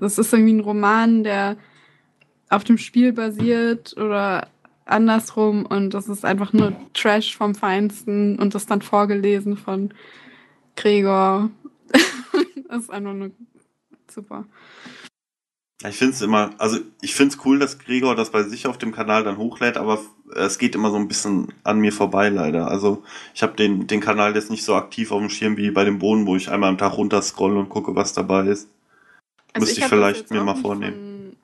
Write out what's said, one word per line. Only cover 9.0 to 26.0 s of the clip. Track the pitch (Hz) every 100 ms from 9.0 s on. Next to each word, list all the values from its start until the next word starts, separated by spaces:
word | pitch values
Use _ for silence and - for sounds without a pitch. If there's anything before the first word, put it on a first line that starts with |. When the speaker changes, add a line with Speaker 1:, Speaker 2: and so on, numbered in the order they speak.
| 202 202 202 202 202 202
Speaker 1:
von | - 190 202 - - - - - _ _ _ -
Gregor. | 214 208 196 190 190 190 220 - - _ _
<laughs> | 277 339 254 247 370 349 - 262
Das | 240
ist | 233
einfach | 202 202
nur | 196 196 - 233 _ _ _ _ _ _
super. | - 202 208 208 _ - - - - - _ _ _ _ _ _ _ 107
Speaker 2:
Ich | 101
find's | 127 131
immer, | 104 107 104 -
also | 110 - - _
ich | 285 -
find's | 143 -
cool, | 131 139
dass | 135 -
Gregor | - 123 127
das | 113 110
bei | 110
sich | 104 120 135
auf | 120
dem | 117
Kanal | 110 107 107
dann | 107 101
hochlädt, | 113 113 120 113
aber | 107
f-, | 107 - _ - -
es | 95 -
geht | 123 -
immer | 107
so | 104
ein | 101
bisschen | - 104 98 95 -
an | - 107
mir | 104
vorbei | 104 98 98 104
leider. | 98 78 82 82
Also | 95 101 101 - - -
ich | -
hab | 107 -
den, | 104 98 95
den | 107
Kanal | 101 104 104 107
jetzt | 104
nicht | 110
so | - 98
aktiv | - - 110
auf | 104
dem | 104
Schirm | - 110 107
wie | 104
bei | 98
dem | 101
Bohnen, | 101